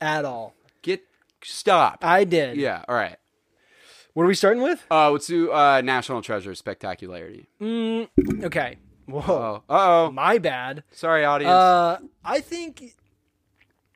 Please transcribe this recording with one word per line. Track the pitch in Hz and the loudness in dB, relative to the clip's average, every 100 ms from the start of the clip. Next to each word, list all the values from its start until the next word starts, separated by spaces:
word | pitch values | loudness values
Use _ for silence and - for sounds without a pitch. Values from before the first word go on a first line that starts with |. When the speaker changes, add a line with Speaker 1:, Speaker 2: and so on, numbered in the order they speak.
Speaker 1:
I, | 156 156 | -4 -2
Speaker 2:
at | 143 | -4
all. | 120 107 _ _ _ | -8 -14 _ _ _
Speaker 1:
get, | - - _ _ _ _ | -6 -6 _ _ _ _
stop. | - - 208 180 127 - | -16 -6 2 4 4 0
Speaker 2:
I | 165 185 | 2 2
did. | 196 170 135 143 | 4 0 -2 -4
Speaker 1:
Yeah, | 131 87 - | -4 -6 -4
all | |
right. | 120 90 - _ _ _ _ _ _ _ - _ | -4 -4 -8 _ _ _ _ _ _ _ -20 _
Speaker 2:
What | 156 | 0
are | 175 | 0
we | |
starting | 196 196 240 | 2 2 2
with? | 269 339 - | 0 -2 0
Speaker 1:
Uh, | 156 151 | 2 2
let's | 147 147 | 2 -2
do, | 170 165 | -2 0
uh, | 151 143 135 | 4 4 4
National | 127 131 117 123 | 2 -2 -4 -8
Treasure | 104 107 95 | -6 -8 -8
spectacularity. | 92 107 98 101 87 92 90 85 104 - - | -14 -12 -12 -12 -12 -14 -16 -16 -20 -20 -12
Speaker 2:
Mm, | 214 233 226 226 226 - - - | -8 -6 -4 -6 -2 0 0 -2
okay. | 170 165 127 - _ _ - | -6 -6 -6 -10 _ _ -14
Whoa. | 143 | -8
Speaker 1:
Uh-oh. | 190 160 113 104 - | -2 -2 -2 -8 0
Uh-oh. | 165 190 170 165 | 2 6 4 2
Speaker 2:
My | 135 165 220 | 0 0 2
bad. | 170 127 127 147 - | 0 -4 -8 -12 -16
Speaker 1:
Sorry, | - 165 160 | -6 0 2
audience. | 147 143 147 | 2 2 4
Speaker 2:
Uh, | 180 185 175 170 185 - _ | 4 6 4 2 -2 -10 _
I | - 277 | -6 -6
think | 277 339 330 - 247 _ _ _ _ _ _ _ _ _ _ | -6 -12 -14 -16 -20 _ _ _ _ _ _ _ _ _ _